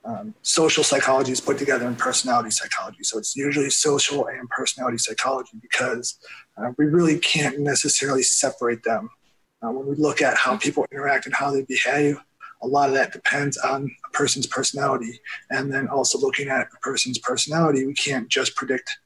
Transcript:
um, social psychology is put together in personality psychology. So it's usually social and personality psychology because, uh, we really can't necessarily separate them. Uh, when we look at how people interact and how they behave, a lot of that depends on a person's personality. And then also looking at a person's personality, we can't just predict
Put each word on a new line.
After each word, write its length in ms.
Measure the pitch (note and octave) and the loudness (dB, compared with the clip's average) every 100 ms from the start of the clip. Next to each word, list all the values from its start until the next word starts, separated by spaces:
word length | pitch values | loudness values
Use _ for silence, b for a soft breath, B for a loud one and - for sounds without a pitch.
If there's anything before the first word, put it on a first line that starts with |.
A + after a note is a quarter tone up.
| - | -10
um, 280 | - G#2 - | -10 -10 -8
social 420 | - - D#3+ D#3 | -2 4 4 4
psychology 480 | D3 C#3+ C3 C3 B2+ | 2 2 4 4 2
is 80 | B2+ | 0
put 180 | - C#3 | 0 0
together 300 | C#3 C3 B2 | 0 0 0
in 80 | A#2 | -2
personality 560 | - - B2+ A#2+ - | 0 0 2 2 2
psychology. 520 | - - - - - | -4 -2 -6 -6 -6
So 140 | - A2 | -6 -4
it's 200 | G#2+ C#3 | -4 -2
usually 320 | C#3 D3 C#3 | -2 0 2
social 580 | - D3+ C#3+ - C#3+ B2 | 2 2 2 2 0 -2
and 220 | - B2 | -4 -6
personality 480 | - C3 - B2+ A#2 | -4 -4 -2 -4 -2
psychology 600 | A2+ A2 - C3+ B2 A2 | -4 -2 -2 -2 -6 -16
because, 560 | - - B2 A#2+ A#2+ - B B B - | -4 -2 0 -2 -6 -10 B B B -8
uh, 140 | A#2 B2 | -6 2
we 80 | D3+ | 4
really 340 | E3+ E3+ D#3 | 6 6 4
can't 400 | - - D3 C#3 | 2 0 0 0
necessarily 640 | C#3+ C3 D3 - C#3 C3+ | 0 0 2 0 0 0
separate 600 | B2+ - C3 - A#2+ A#2 | 2 2 0 0 -2 -2
them. 260 | A3+ G#2+ - - _ _ _ _ | -2 -2 -4 -16 _ _ _ _
Uh, 100 | A#2 | -8
when 160 | C3 C#3 | -6 -4
we 80 | C#3+ | 0
look 260 | D3 - | 2 4
at 140 | C#3 - | 2 4
how 220 | - G#2+ | 2 2
people 280 | D3 D3 - | 0 0 -2
interact 340 | C#3 C#3 C#3 C3 | -2 0 0 0
and 100 | C3 | -2
how 160 | C#3 | 0
they 100 | C#3 | 0
behave, 560 | C3+ B2+ B2 C#3+ D3 C#3+ - _ B B | 0 0 2 4 2 0 -8 _ B B
a 60 | B2 | 0
lot 220 | C#3+ C#3 | 2 4
of 60 | C3+ | 2
that 180 | B2 | 0
depends 440 | - - D3 C#3+ - | 0 0 0 -2 -2
on 320 | C#3+ C3+ C#3 - - | -2 -2 -4 -8 -8
a 40 | |
person's 360 | - C#3+ - - | 0 0 0 -2
personality. 760 | - C3+ C#3 C#3 B2+ A2+ A#2+ B B B | -2 -2 0 0 0 -4 -12 B B B
And 220 | C#3 C#3 | -4 -2
then 160 | C3+ C3+ | -2 0
also 300 | C#3 B2 C3+ | 0 2 2
looking 320 | C3+ C3+ C#3 | 0 0 -2
at 120 | C3+ | -2
a 180 | - - | -2 -6
person's 360 | - C3+ C3 B2 | -4 -2 -2 -4
personality, 680 | - B2+ - D#3+ D#3+ C3+ C3+ | -4 -2 0 2 4 4 0
we 80 | |
can't 340 | C#3 C#3+ C3 A#2+ | -2 -2 -2 0
just 280 | C3+ - - | 0 0 -2
predict 340 | C3 C3 - - | -2 -4 -4 -12